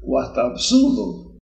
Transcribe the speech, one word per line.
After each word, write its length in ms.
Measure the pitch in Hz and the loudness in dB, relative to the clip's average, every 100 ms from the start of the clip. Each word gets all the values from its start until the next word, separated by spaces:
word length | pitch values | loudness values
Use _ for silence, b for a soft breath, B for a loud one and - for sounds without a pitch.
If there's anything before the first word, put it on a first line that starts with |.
o 180 | - 131 | -4 -2
hasta 280 | - - 123 | -2 -2 -2
absurdos. 920 | - - 254 277 - 190 - - - _ | -2 2 4 4 2 -4 -10 -16 -20 _